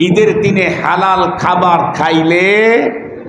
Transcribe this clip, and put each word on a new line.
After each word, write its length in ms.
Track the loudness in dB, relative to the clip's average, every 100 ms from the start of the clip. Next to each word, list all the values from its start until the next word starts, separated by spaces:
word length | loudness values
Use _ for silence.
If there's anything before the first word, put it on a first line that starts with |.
ঈদের 400 | 0 2 2 2
দিনে 300 | 0 0 0 -2
হালাল 480 | -2 0 0 0 -2 -2
খাবার 540 | -2 0 2 2 0
খাইলে 1000 | -2 0 0 2 2 2 2 2 2 0 -6 -12 -14